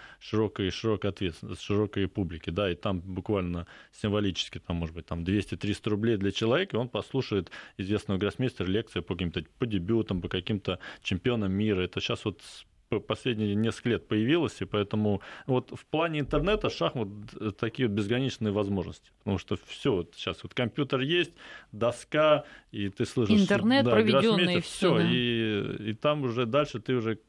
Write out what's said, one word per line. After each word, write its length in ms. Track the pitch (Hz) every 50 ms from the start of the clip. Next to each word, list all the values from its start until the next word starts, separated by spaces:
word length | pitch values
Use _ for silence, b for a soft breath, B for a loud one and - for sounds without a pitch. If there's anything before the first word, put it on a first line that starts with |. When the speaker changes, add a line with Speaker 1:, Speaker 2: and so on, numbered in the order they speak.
| B B B B
Speaker 1:
широкой, 520 | - - - 107 110 101 - - 101 92
широкой 400 | - - - 113 107 95 - 101
ответствен-, 440 | 92 - 101 87 80 - - - 90
широкой 520 | - - - 104 101 107 101 - 101 98 92
публики, 420 | - 107 98 80 82 80 - -
да, 200 | 82 101 104 95
и 40 | 87
там 260 | - - 107 95 90
буквально 680 | 85 95 92 95 92 - 107 98 90 87 87 85 87 B B B B B
символически, 680 | B - - 107 101 104 101 98 87 - - - - -
там, 180 | - - 87
может 180 | 85 85 78 80
быть, 100 | 85 80
там 160 | - 87 85 85
двести-триста 680 | 87 101 104 92 - - 87 - 104 101 - - 110
рублей 260 | 104 101 107 117 113
для 160 | 98 98 98
человека, 440 | - - 113 113 123 170 196 196 -
и 40 | -
он 80 | 135 120
послушает 640 | - 107 - - - 135 127 - 107 98 82 - B B B B B
известного 420 | - 98 92 107 101 - - 101 90
гроссмейстера 480 | 101 101 - - 127 120 - - 92
лекции 340 | 90 92 107 - - - 90
по 140 | 80 - 95
каким-то, 300 | 87 92 85 - 90 80 - _ -
по 80 | 131
дебютам, 540 | 120 107 95 85 92 117 113 110 - 101 90
по 80 | 90 92
каким-то 500 | - 95 90 - 110 101 - - 92 - B B B B
чемпионам 500 | B - 104 90 - - - 113 104 95
мира. 300 | 95 98 107 110 101 92
Это 180 | 90 - - -
щас 240 | - - 117 - -
вот 160 | 107 95 -
с-, 220 | - - - - - _ _ _ _ -
по-, 120 | 117 101
последние 540 | - - 110 - - 131 117 107 110 104 101
несколько 360 | 104 110 113 101 - - 123
лет 180 | 110 90 - -
появилось, 540 | 113 107 110 123 156 175 151 113 - -
и 20 | 95
поэтому 560 | - - 104 101 - - 107 107 104 101 92 B B B B B
вот 240 | - 127 127 120 - -
в 100 | - -
плане 340 | - - 156 165 170 156 151
интернета 500 | 135 - - 147 147 190 214 214 - -
шахмат, 380 | - - 170 151 - 131 110 98 104 104 104 113 - -
э, 120 | 110 107
такие 360 | 98 - 120 113 - - 127
вот 80 | 110 101
безграничные 560 | 107 104 101 120 123 135 127 - - 113 104
возможности, 600 | 98 104 104 98 101 95 82 87 85 - _ _ _ _
потому 180 | - 101 98 90
что 180 | - - 104 - -
все 260 | - - - - 143 110
вот 180 | 90 85 - -
щас 260 | - - - 85 -
вот 120 | - - -
компьютер 460 | - 123 110 - - 143 131 - 127
есть, 320 | 131 143 170 175 165 - - B B B B B B B
доска, 720 | - 104 117 120 117 - - - - 151 156 156 151 143 B B B B B B
и 160 | - 110 101 98
ты 160 | - - 120
слышишь, 380 | - - 131 117 101 - 208
Speaker 2:
Интернет, 420 | 190 - 202 - - 226 262 277 -
Speaker 1:
да, 60 | 240
Speaker 2:
проведенный, 220 | 226 220 226 214 - -
Speaker 1:
гроссмейстер, 360 | 208 226 214 185 - 180 180 175
Speaker 2:
и 40 |
все, 260 | 165 - - - 202 180
Speaker 1:
все, 80 | 135
Speaker 2:
да. 80 | 107 107
Speaker 1:
и, 840 | 117 120 123 123 120 117 113 113 110 107 101 104 107 - - 104 107
и 40 | 107
там 280 | - - 151 151 151
уже 240 | 139 123 113 123 123
дальше 340 | 110 120 143 151 143 - 117
ты 140 | - - 131
уже 240 | 123 110 113 110 - _